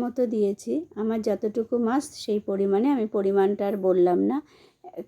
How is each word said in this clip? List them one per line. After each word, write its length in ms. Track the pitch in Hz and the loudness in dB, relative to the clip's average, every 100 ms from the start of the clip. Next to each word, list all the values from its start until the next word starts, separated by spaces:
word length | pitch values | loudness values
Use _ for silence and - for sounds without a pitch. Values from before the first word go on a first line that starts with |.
মতো 180 | 240 240 247 | -2 -2 -2
দিয়েছি। 480 | 220 202 202 - 269 349 - | 0 0 -2 -4 -6 -6 -6
আমার 240 | 220 226 | -4 -2
যতটুকু 540 | 214 202 220 214 220 240 | -2 -2 -2 -4 -2 0
মাছ 260 | 226 262 285 - | 0 0 -2 -8
সেই 160 | - 214 | -4 -4
পরিমাণে, 480 | - 196 196 196 254 277 | -2 -2 0 2 2 0
আমি 120 | 214 | 0
পরিমাণটা 560 | 214 196 196 190 202 202 | -2 0 2 2 2 -2
আর 80 | 202 | 0
বললাম 420 | 185 185 175 180 196 | 2 4 4 4 2
না। 80 | 262 - _ - _ - | 0 -6 _ -20 _ -18
এক 80 | - | -16